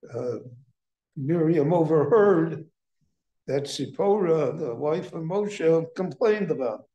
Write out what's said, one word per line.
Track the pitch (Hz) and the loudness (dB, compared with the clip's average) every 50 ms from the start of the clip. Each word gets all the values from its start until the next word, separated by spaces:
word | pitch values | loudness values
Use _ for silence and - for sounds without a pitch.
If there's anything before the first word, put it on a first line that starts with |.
| - - 127 117 | -20 -12 -10 -8
uh, | - 123 117 104 - - - - - _ _ _ _ _ _ _ _ _ _ | -6 -6 -8 -8 -10 -14 -20 -20 -20 _ _ _ _ _ _ _ _ _ _
Miriam | - 135 139 165 175 160 156 170 170 139 143 175 | -8 -2 -2 0 2 2 2 2 2 4 4 4
overheard | 175 160 151 160 156 139 - 240 220 202 208 190 160 165 165 - - - _ _ _ _ _ _ _ _ _ _ _ _ _ _ _ _ - | 2 2 4 4 2 4 4 4 4 6 6 4 4 2 -2 -4 -10 -14 _ _ _ _ _ _ _ _ _ _ _ _ _ _ _ _ -4
that | 131 143 139 - | -4 -4 -4 -4
Zipporah, | - - 143 - - - 165 202 202 214 190 170 160 160 151 123 - 160 | -8 -8 -8 -8 -4 -2 0 2 2 2 2 2 2 2 0 -2 -2 -4
the | 165 139 117 | -6 -8 -6
wife | 117 139 151 156 185 - - - | -4 -4 -2 -2 -2 -4 -8 -10
of | 170 165 | -10 -8
Moshe, | 160 185 202 208 208 202 - 170 160 165 165 160 - - | -4 -4 -4 -4 -4 -6 0 2 2 4 2 2 -2 -6
complained | - 185 180 143 - 262 220 214 214 202 165 | -6 -6 -6 -4 0 2 2 2 2 0 -2
about | 151 127 131 120 107 107 - _ _ | -2 -2 -2 -4 -4 -6 -10 _ _